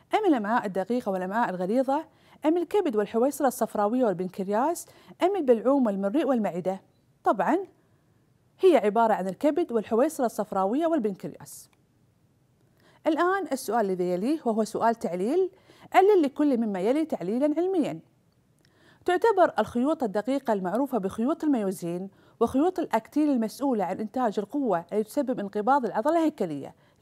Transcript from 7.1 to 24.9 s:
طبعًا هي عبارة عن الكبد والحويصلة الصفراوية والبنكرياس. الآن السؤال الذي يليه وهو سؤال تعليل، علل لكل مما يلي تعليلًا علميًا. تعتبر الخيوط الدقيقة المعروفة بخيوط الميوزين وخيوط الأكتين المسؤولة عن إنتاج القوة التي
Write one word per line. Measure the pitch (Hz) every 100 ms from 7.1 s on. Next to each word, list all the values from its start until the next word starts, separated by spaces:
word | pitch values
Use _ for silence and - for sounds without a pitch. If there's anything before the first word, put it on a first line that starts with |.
| _
طبعًا | 370 220 180 349 370 _ _ _ _ _ _ _ _ -
هي | 370 277
عبارة | 208 214 226
عن | 180 190
الكبد | 180 294 294 330
والحويصلة | 226 - 220 311 294 247
الصفراوية | - 196 196 190 262 330
والبنكرياس. | 320 208 175 170 - 165 - - _ _ _ _ _ _ _ _ _ _ _ _ _ 302
الآن | 302 349 392 -
السؤال | 262 - 233 202
الذي | 180
يليه | 180 180 233 311
وهو | 240 214
سؤال | 214 - 220
تعليل، | 226 196 180 214 349 359 - _ - -
علل | 339 392 392
لكل | 285 - 294 233
مما | 226 190
يلي | 202 294
تعليلًا | 320 226 175 240 294 294
علميًا. | 359 370 175 160 - _ _ _ _ _ _ _ _ _
تعتبر | - 359 466 381 311 -
الخيوط | 220 240 269 320
الدقيقة | 226 208 254 277 233
المعروفة | 202 185 214 277 233
بخيوط | 190 - 240 330
الميوزين | 311 247 196 180 170 175 190 _ _ -
وخيوط | 233 262 349 370
الأكتين | - 226 - 294 302
المسؤولة | 254 214 - 277 220
عن | 175 185
إنتاج | 220 254 240 208
القوة | 202 294 254 170
التي | -